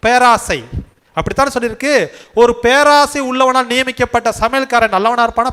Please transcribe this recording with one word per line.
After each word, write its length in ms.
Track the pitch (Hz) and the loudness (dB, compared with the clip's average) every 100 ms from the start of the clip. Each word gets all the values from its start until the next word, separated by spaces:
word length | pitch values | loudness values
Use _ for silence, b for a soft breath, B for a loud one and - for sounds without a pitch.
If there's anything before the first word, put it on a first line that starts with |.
பேராசை 640 | 220 247 247 226 - 233 226 - - _ _ | 2 4 4 2 0 -8 -6 -12 -12 _ _
அப்படித்தானே 380 | - 160 190 277 | -8 -6 -2 -2
சொல்லியிருக்கு. 580 | 254 233 220 269 277 156 B B | -2 -6 -6 -2 0 -2 B B
ஒரு 240 | 214 240 233 | 2 2 2
பேராசை 640 | 233 269 294 294 285 285 | 2 2 4 4 2 -2
உள்ளவனால் 460 | 262 254 262 254 240 | -6 0 0 0 0
நியமிக்கப்பட்ட 640 | 247 254 254 247 240 233 - | -2 -4 -4 -2 -2 -2 -2
சமையல்காரன் 480 | 226 262 262 240 220 | -2 -2 0 0 0
நல்லவனா 400 | 190 214 240 233 | 0 0 0 -2
இருப்பானா, 180 | 226 240 | 0 -2